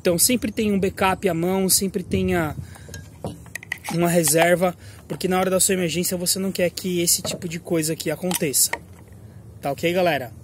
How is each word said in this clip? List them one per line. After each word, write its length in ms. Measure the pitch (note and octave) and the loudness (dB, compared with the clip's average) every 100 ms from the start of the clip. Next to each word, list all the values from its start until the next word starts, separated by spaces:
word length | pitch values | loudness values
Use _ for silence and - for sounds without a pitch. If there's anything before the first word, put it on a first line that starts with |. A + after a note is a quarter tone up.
Então 160 | F#3 E3+ | 2 4
sempre 340 | - B3 A3+ | 4 2 0
tenha 220 | A3 G#3+ | 0 2
um 60 | G3 | 2
backup 500 | F#3+ - F#3+ F#3 F#3+ | 0 2 2 2 0
à 40 | |
mão, 360 | E3 F3 F#3+ F#3+ | 0 0 0 2
sempre 340 | - G3 F#3+ | 2 0 -4
tenha 520 | F3+ F#3+ F#3 F3+ D#3 C#3+ - - - - - - - - - - - - - | -2 0 2 0 0 -4 -12 -16 -16 -16 -16 -12 -12 -12 -16 -16 -10 -10 -4
uma 160 | E3 E3+ | 0 4
reserva, 680 | F3 D#3 D#3+ E3+ F3 F3+ F3 - - - | 4 4 4 4 4 2 -2 -18 -20 -12
porque 200 | D3+ F3+ | -6 -2
na 120 | F#3 | 0
hora 100 | F#3 | 2
da 100 | F#3 | 2
sua 160 | F#3 F#3+ | 2 2
emergência 420 | F3 E3+ F3 F3+ | 0 -2 -2 -2
você 220 | F3 F#3+ | -2 -2
não 120 | F#3+ | -2
quer 180 | F#3 F3 | 0 0
que 300 | - F#3+ F3 | 0 -2 0
esse 200 | E3+ - | 2 0
tipo 260 | - - F3 | -2 -6 -6
de 120 | E3+ | -8
coisa 340 | - E3+ D#3 | -2 0 0
aqui 160 | D#3 D#3+ | -2 -4
aconteça. 640 | D3+ F3+ F3 D#3 B2+ - - - - - - - - - - | -2 -2 0 0 2 0 -2 -10 -20 -20 -20 -20 -20 -20 -6
Tá 100 | C#3+ | -4
ok, 220 | C#3 E3+ | 0 0
galera? 380 | F3+ F3 C#3+ B2 - | 4 2 2 -2 -12